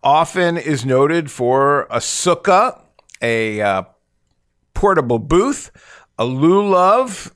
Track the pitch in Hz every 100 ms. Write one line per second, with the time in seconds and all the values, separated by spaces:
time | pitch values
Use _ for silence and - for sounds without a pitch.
0 | 131 151 165 185 175 170 131 143 127 127
1 | 139 170 147 - 120 131 139 143 - 117
2 | - - 180 170 - 185 247 - _ _
3 | _ - 117 113 110 107 104 95 95 _
4 | _ _ _ _ _ _ _ - 202 180
5 | 127 117 131 170 240 285 - _ _ -
6 | _ - 117 131 156 190 208 185 180 226
7 | 262 190 -